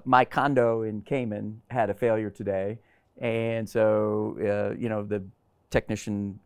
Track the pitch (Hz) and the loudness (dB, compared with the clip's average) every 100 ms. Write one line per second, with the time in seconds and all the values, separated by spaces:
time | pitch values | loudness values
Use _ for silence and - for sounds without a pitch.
0 | 127 127 123 - 139 131 120 113 110 107 | 4 4 4 2 2 4 4 2 -2 -6
1 | 101 139 120 104 107 110 _ 123 104 98 | -4 -4 -2 -6 -8 -12 _ -2 -2 0
2 | 120 110 107 - 101 95 98 117 _ _ | 0 0 -2 -6 -4 -2 -4 -8 _ _
3 | _ - 120 113 113 113 107 117 110 107 | _ -6 -4 -2 -2 -2 -2 2 4 4
4 | 107 107 107 - 104 101 104 113 120 107 | 2 0 -2 -2 -2 0 -2 -4 -4 -4
5 | 104 104 95 - _ _ _ 120 - 107 | -4 -6 -6 -18 _ _ _ -2 0 -6
6 | - 101 101 98 | -4 -4 -4 -8